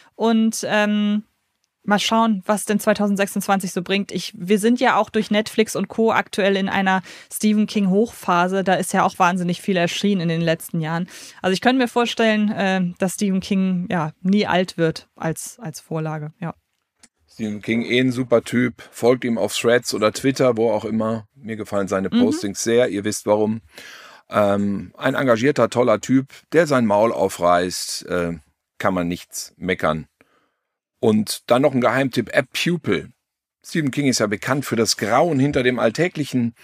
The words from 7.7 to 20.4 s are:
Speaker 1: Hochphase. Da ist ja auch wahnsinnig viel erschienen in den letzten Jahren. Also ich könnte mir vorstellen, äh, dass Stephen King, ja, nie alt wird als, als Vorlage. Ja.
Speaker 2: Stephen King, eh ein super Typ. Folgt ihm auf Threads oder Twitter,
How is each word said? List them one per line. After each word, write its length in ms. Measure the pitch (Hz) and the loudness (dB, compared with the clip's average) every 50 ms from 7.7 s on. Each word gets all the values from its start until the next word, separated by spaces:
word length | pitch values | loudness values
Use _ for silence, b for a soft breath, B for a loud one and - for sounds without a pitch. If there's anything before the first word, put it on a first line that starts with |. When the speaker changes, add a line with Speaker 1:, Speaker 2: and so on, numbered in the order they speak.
| - 220 196 180 | 0 0 0 2
Speaker 1:
Hochphase. 760 | 185 202 233 233 - - - 196 175 175 180 185 190 190 180 | 4 2 2 0 -4 -8 -2 0 2 2 2 2 0 0 0
Da 80 | 190 185 | 2 0
ist 180 | 160 180 - - | 0 0 0 0
ja 80 | 190 165 | 2 0
auch 140 | 185 - - | 0 2 2
wahnsinnig 420 | 185 175 190 180 175 175 170 - | 2 2 2 0 -2 -2 -4 -4
viel 160 | - 208 190 | -2 -2 0
erschienen 460 | 170 170 165 - - - 202 202 180 | 0 0 0 -2 -2 0 0 0 0
in 60 | 165 170 | 0 -2
den 100 | 165 165 | -2 0
letzten 400 | 170 165 165 - - - - 165 | 0 0 -2 -2 -4 -6 -6 -4
Jahren. 280 | 156 156 165 170 185 B B B B B B B | -4 -2 -4 -4 -6 B B B B B B B
Also 100 | - 185 | -2 -2
ich 80 | 190 - | -2 0
könnte 160 | - 247 254 269 | 0 2 2 2
mir 60 | 247 233 | 0 0
vorstellen, 600 | - 240 233 226 - - 226 220 214 214 208 208 | 0 0 -2 0 0 0 2 2 2 2 0 -2
äh, 280 | 208 175 202 190 190 190 180 175 175 | -2 -2 -2 0 0 0 -2 -2 -2
dass 180 | - - 170 - | -2 -4 -4 -2
Stephen 260 | - 214 196 190 185 | -2 -2 0 0 -2
King, 460 | - - 202 190 190 185 185 175 180 - | -2 0 0 0 0 0 0 -2 -2 -2
ja, 220 | 175 170 156 156 - _ | -2 -2 -2 -4 -6 _
nie 240 | - 185 202 208 196 | 0 2 2 2 2
alt 320 | - 170 180 190 180 - 170 | 2 2 0 0 -2 -2 0
wird 300 | 165 160 160 - - _ _ | 0 0 0 -4 -14 _ _
als, 440 | - - 160 156 - - - - - | -8 -6 -6 -6 -6 -10 -14 -16 -14
als 220 | 233 160 - - | -14 -14 -14 -14
Vorlage. 520 | _ - 160 160 156 156 156 151 147 156 - - | _ -10 -8 -6 -6 -6 -8 -8 -10 -12 -12 -12
Ja. 140 | 170 160 - _ _ _ _ _ _ _ _ _ - _ _ _ _ _ | -12 -12 -12 _ _ _ _ _ _ _ _ _ -20 _ _ _ _ _
Speaker 2:
Stephen 300 | _ - 110 107 104 104 | _ -8 -8 -8 -8 -8
King, 220 | - 110 113 117 113 | -4 -2 -2 -2 0
eh 160 | 98 117 127 | 0 0 2
ein 120 | 131 131 | 2 2
super 300 | 117 127 127 - 120 113 - | 0 -2 0 2 2 2 2
Typ. 380 | - 131 123 123 120 - - - - | 0 -2 0 0 -2 -4 -8 -20 -20
Folgt 320 | - - 117 120 131 123 131 | -10 0 2 2 2 2 0
ihm 120 | 120 117 | -4 -2
auf 180 | 101 95 104 - | -2 -2 -4 -4
Threads 380 | - - 117 120 123 - - | 0 2 2 2 2 2 -2
oder 180 | 113 104 107 107 - | -2 0 0 0 0
Twitter, 420 | - - 135 131 - | 0 -2 -2 0 2